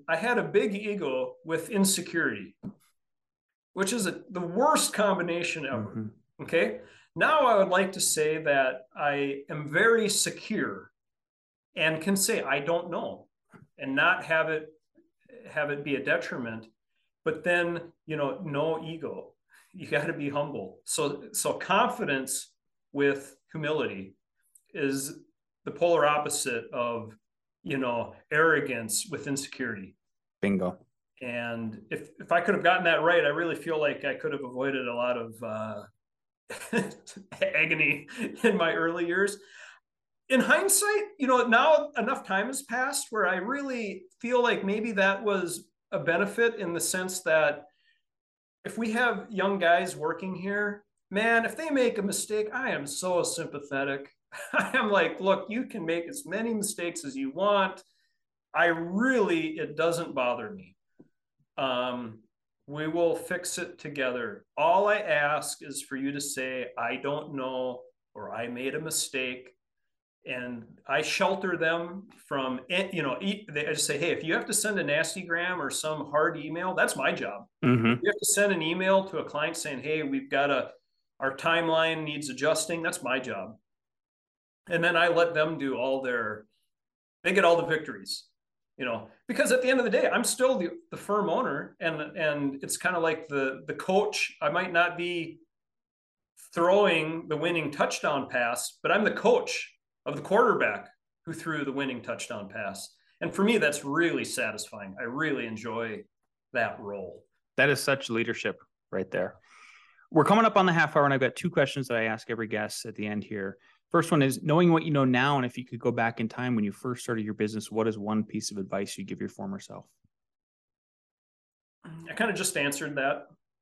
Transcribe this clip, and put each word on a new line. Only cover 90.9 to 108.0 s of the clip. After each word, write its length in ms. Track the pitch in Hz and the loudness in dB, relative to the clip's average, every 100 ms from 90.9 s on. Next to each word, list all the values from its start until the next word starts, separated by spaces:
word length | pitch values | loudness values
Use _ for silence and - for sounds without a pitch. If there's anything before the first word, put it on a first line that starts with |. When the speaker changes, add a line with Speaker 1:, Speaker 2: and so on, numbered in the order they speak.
Speaker 1:
the 60 | - | -12
firm 320 | - 208 175 | -2 0 2
owner, 460 | 190 214 143 185 - | 0 0 -4 -6 -6
and, 200 | 165 156 151 190 | -4 -4 -6 -2
and 460 | 156 147 139 139 | 0 0 -2 -4
it's 140 | - - | -6 -4
kinda 240 | 180 175 | -2 0
like 260 | 165 156 - | 0 -2 -4
the, 380 | 139 135 135 - | -2 -2 -4 -8
the 80 | |
coach. 640 | 143 - 190 208 - - - | -6 0 2 2 0 -6 -2
I 80 | 151 | -2
might 220 | 170 185 | 0 0
not 260 | 165 175 160 | 2 2 0
be 420 | 175 175 160 156 _ _ _ _ _ _ _ _ _ _ - | -4 -4 -6 -10 _ _ _ _ _ _ _ _ _ _ -8
throwing 720 | - 175 196 202 165 156 165 143 | 2 4 6 6 4 0 -4 -4
the 120 | 151 | -2
winning 320 | 170 170 147 | 0 0 -2
touchdown 580 | - 254 - 175 143 127 | 0 0 0 0 0 -2
pass, 500 | 127 120 123 - - | 0 0 -2 -6 -4
but 100 | 156 | 0
I'm 100 | 190 | 2
the 80 | 208 | 2
coach 640 | - 208 233 - - - _ _ _ - | 2 4 4 2 -6 -10 _ _ _ -10
of 80 | |
the 80 | 139 | -8
quarterback 640 | - 202 247 170 117 101 - _ _ _ - | 0 4 4 4 0 -2 -8 _ _ _ -14
who 60 | |
threw 320 | 160 165 151 | -10 -6 -4
the 80 | 139 | -4
winning 280 | 131 135 123 | -4 -4 -6
touchdown 480 | 123 113 - 110 98 | -8 -8 -8 -10 -10
pass. 460 | 113 101 95 - _ _ _ | -8 -8 -8 -12 _ _ _
And 140 | 170 | -6
for 80 | 190 | 2
me, 160 | 202 220 | 4 4
that's 260 | - - | 2 0
really 400 | 139 151 170 139 | -2 0 2 0
satisfying. 720 | 113 - 113 104 - 107 98 98 | -2 -4 -4 -6 -12 -14 -14 -10
I 40 | |
really 420 | 117 131 156 131 117 | -8 -4 -2 -2 -4
enjoy 580 | 107 117 113 113 104 - _ _ _ _ | -8 -6 -6 -6 -8 -14 _ _ _ _
that 260 | 123 110 - | -2 -2 -4
role. 440 | 101 101 92 - _ _ _ - | -8 -8 -10 -14 _ _ _ 2
Speaker 2:
That 140 | 143 | 4
is 100 | 135 | 4
such 280 | - 135 | 0 -2